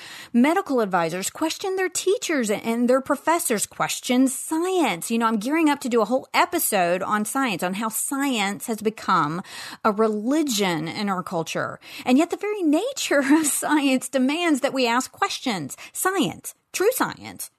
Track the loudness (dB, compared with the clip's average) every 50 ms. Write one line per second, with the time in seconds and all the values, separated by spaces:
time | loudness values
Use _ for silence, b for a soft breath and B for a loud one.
0 | B B B B B B B 4 6 6 4 2 0 0 0 0 0 2 2 2
1 | 2 2 0 -2 -4 -6 -4 -2 -2 -2 -2 -2 -4 -2 0 0 0 -2 -2 -2
2 | 0 0 0 0 0 0 0 0 2 0 -2 -2 -2 -2 0 2 4 4 4 4
3 | 4 0 -2 0 2 0 2 2 2 0 0 -2 -2 -4 -4 -4 -4 -2 -4 -4
4 | -2 0 2 4 4 2 2 -2 -6 -4 -2 0 0 2 2 2 2 2 0 -2
5 | -4 -2 -2 0 2 2 0 0 -2 0 0 2 2 2 2 0 -2 0 2 2
6 | 2 2 2 -2 -2 0 2 2 2 2 2 -2 -2 0 2 2 2 2 2 0
7 | 0 -2 -2 -2 -2 -2 -2 -2 0 0 -2 -2 -2 -2 -2 -2 -4 -4 -4 -4
8 | -4 -4 -2 -2 0 0 0 0 -2 -2 -4 -6 -6 -6 -6 -2 -2 -4 -4 -4
9 | -2 2 2 2 2 2 -2 -4 -8 B B B B B B B B 0 2 2
10 | 2 2 2 0 -2 0 0 0 0 0 0 0 0 0 0 -2 -4 -4 -6 -4
11 | -4 -4 -2 -4 -4 -4 -4 -4 -4 -4 -4 -4 -4 -6 -8 -12 B B B B
12 | 0 B 4 4 4 2 0 -6 -4 -6 -4 0 0 2 2 2 2 -2 -4 -4
13 | -2 0 2 2 4 4 4 4 4 2 -2 -2 0 0 2 2 4 4 2 2
14 | 0 -2 -2 0 0 2 0 2 2 2 2 2 2 0 0 0 0 2 2 0
15 | -2 -2 -4 -2 -2 -2 -2 -4 -4 -2 -2 -2 -4 -6 -10 B B B B -2
16 | -2 0 0 0 0 0 -2 -6 -12 -14 -16 _ _ _ -4 0 2 2 2 2
17 | -2 -4 -4 -8 -12 -14 -12 -12 -14 -16 _